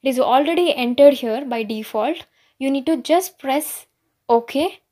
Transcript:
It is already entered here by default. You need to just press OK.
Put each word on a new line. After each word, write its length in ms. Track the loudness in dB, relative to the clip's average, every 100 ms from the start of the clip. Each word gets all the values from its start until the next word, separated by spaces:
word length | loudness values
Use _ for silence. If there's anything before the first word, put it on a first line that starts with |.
It 60 | -2
is 100 | 0
already 560 | 2 2 2 0 0
entered 400 | 0 -2 6 6
here 300 | 6 -4 -6
by 180 | -6 -6
default. 640 | -6 -8 -6 -4 -4 -6 -12 _ _ _
You 120 | -4
need 160 | -2 -2
to 100 | -4
just 420 | 2 0 0 _
press 480 | -4 -4 -4 -14 -18 _ _ _ 0
OK. 520 | 0 2 -4 -4 -6 _